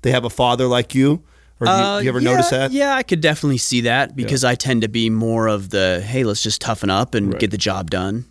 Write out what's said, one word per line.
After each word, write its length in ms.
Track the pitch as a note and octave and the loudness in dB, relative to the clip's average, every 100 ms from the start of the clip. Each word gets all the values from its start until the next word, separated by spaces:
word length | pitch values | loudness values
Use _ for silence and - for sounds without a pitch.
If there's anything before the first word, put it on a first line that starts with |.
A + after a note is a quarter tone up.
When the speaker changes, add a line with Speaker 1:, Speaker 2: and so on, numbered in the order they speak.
Speaker 1:
they 80 | B2+ | 2
have 140 | B2+ | 0
a 60 | A#2 | -2
father 360 | - B2 A#2+ B2+ | 0 2 2 2
like 260 | B2 A#2+ | 2 0
you? 300 | C3 C3+ D#3+ - - _ _ | 2 2 2 -4 -20 _ _
Or 60 | - | 2
do 60 | |
you, 40 | F#3+ | 2
Speaker 2:
Uh, 200 | G3 G3+ | 2 0
Speaker 1:
do 60 | |
you 40 | - | -2
ever 100 | - | 0
Speaker 2:
yeah, 100 | - | 2
Speaker 1:
notice 180 | - F4 | 2 2
that? 240 | C3 C3+ | 0 0
Speaker 2:
yeah, 220 | C4 C#4 | 0 0
I 80 | C4+ | 0
could 180 | C4 E3+ | -2 0
definitely 380 | D#3 D3+ D3+ C3 | 0 0 0 -2
see 240 | - B2 | 0 0
that 340 | A#2 B2 C3+ C#3 | 2 0 0 -4
because 260 | A2+ C3+ | -2 0
Speaker 1:
Yeah. 60 | B2+ | 0
Speaker 2:
I 60 | |
tend 260 | B2+ C3+ B2 | 0 0 0
to 80 | A2 | 0
be 220 | A2+ A2+ | 0 0
more 360 | A2 A2+ A2+ A2 | 0 0 0 0
of 220 | G#2+ G2 | 0 -2
the, 320 | G2+ F#2 F2+ | 0 2 0
"Hey, 200 | G2+ B2+ | -2 -2
let's 180 | A#2+ G2+ | 0 -2
just 200 | A2 G#2+ | -4 -4
toughen 260 | - A2 G2+ | -4 -4 0
up 260 | F#2+ B2 | 0 0
and 180 | A#2 G2+ | 0 -2
Speaker 1:
Right. 40 | - | 0
Speaker 2:
get 120 | G#2+ | -2
the 80 | G2+ | -2
job 320 | G#2 F#2+ E2+ | -4 -4 -4
done." 340 | F#2 F#2+ A2 B2 | -4 -4 -6 -10